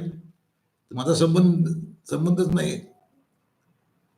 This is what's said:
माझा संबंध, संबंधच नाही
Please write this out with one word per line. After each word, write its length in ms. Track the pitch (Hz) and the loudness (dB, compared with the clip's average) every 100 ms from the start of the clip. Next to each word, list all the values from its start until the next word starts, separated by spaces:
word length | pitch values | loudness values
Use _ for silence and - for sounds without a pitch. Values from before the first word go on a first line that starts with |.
| - - - _ _ _ _ _ - | -4 -10 -16 _ _ _ _ _ -14
माझा 240 | 120 127 | -6 -2
संबंध, 540 | 165 165 170 180 165 160 - - - - | 2 2 4 4 4 0 -4 -10 -16 -8
संबंधच 380 | - 170 180 180 | -4 0 0 0
नाही 260 | 170 - - - _ _ _ _ _ _ _ _ _ _ _ _ | 0 -2 -6 -12 _ _ _ _ _ _ _ _ _ _ _ _